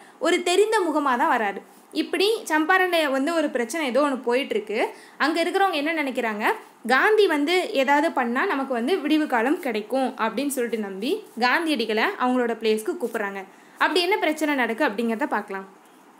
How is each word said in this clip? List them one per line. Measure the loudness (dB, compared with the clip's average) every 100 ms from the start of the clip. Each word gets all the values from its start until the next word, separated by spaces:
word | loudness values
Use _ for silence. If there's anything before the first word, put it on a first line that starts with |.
| -14 -4
ஒரு | 0 2
தெரிந்த | 2 2 4 2
முகமா | 2 0 0 2
தான் | 2 2
வராரு. | 0 -4 -12 -20 -8
இப்படி | -6 -4 0 2 0
சம்பாரன்ல | 0 0 4 4 4 2 2
வந்து | 0 0
ஒரு | 0 0
பிரச்சனை | -2 -4 -2 -2
ஏதோ | 2
ஒண்ணு | 2 0
போயிட்டு | 0 0 0
இருக்கு. | -4 -2 -2 -2 -4 -18 -2
அங்க | 0 2
இருக்கிறவங்க | 0 2 2
என்ன | 0 -2
நினைக்கிறாங்க? | -2 -4 -4 -4 -2 -2 -2 -6 -12 0
காந்தி | 2 4 4 4
வந்து | 2 2 2 0
ஏதாவது | 0 2 4 2
பண்ணா | 0 -2 0 0
நமக்கு | -2 -2
வந்து | -2 0 0
விடிவு | 2 0 2
காலம் | 0 2 0
கிடைக்கும் | -2 -4 -4 -2 -2 -2
அப்படின்னு | -4 -2 -4
சொல்லிட்டு | -4 -4 -4 -6
நம்பி | -6 -4 -4 -6 -2
காந்தியடிகளை | 2 2 0 -2 -2 0 -2 0
அவங்களோட | 0 0 0 -2
பிளேஸ்க்கு | 0 0 -2 -6
கூப்பிடுறாங்க. | -6 -4 -6 -8 -12 -18 -20 -2
அப்படி | 0 2
என்ன | 2 2
பிரச்சனை | 0 0 0
நடக்கு | 0 0 0
அப்படிங்கிறத | -2 0 -4 -2 -2
பார்க்கலாம். | -4 -6 -10 -12 -18 -20 -20 -20 -20